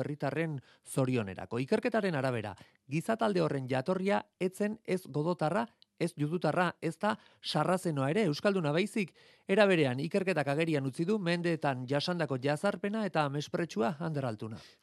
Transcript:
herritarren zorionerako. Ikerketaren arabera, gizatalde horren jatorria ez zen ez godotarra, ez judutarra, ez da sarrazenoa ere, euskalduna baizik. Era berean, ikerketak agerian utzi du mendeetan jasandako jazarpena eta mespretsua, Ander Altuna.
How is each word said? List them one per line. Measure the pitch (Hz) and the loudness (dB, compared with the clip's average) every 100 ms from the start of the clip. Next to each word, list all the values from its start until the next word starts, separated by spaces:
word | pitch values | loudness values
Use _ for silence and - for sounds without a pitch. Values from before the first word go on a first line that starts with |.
herritarren | 135 147 143 139 165 143 - - - | -2 -2 -2 -2 -2 -4 -10 -20 -6
zorionerako. | - 131 127 104 92 90 117 | 0 2 0 -2 -6 -6 -4
Ikerketaren | 135 220 247 226 196 151 | 0 0 2 0 0 0
arabera, | 131 120 104 92 - _ - | 0 -2 -4 -10 -16 _ -4
gizatalde | 147 165 226 226 180 | -4 -2 0 2 2
horren | 156 139 127 | 0 0 -2
jatorria | 131 131 185 190 202 - _ | -2 0 0 0 0 -2 _
ez | 185 | -4
zen | - 208 214 - | -2 -4 -4 -4
ez | 185 - | -4 -2
godotarra, | 139 156 175 156 185 233 _ _ _ | -2 0 0 0 0 -2 _ _ _
ez | 170 | -4
judutarra, | - 147 175 160 156 180 - | -2 -2 0 0 2 0 0
ez | 160 165 | -6 -2
da | 208 220 - _ | -2 -2 -8 _
sarrazenoa | - 160 156 185 175 147 135 | -4 0 2 2 0 0 0
ere, | 170 202 | 2 2
euskalduna | 147 208 196 151 | 2 2 2 2
baizik. | 151 208 233 180 - - - - | 0 0 -2 -4 -6 -20 -14 0
Era | 196 202 | 6 6
berean, | 175 135 123 156 | 6 4 2 0
ikerketak | 202 185 160 139 | 0 0 0 0
agerian | 143 170 151 135 | 0 2 0 0
utzi | 123 170 | -2 -2
du | 220 | 0
mendeetan | 170 175 170 160 147 127 127 | 0 0 0 0 0 -2 0
jasandako | 143 160 175 156 131 | 0 0 -2 0 0
jazarpena | 135 147 202 202 202 220 202 | 0 0 0 -2 -4 -2 0
eta | 160 147 | 0 0
mespretsua, | 139 147 175 170 - 226 147 | -2 -4 -4 -4 0 -2 -2
Ander | 165 147 131 | -4 -2 -4
Altuna. | 107 110 107 - - | -4 -8 -10 -14 -16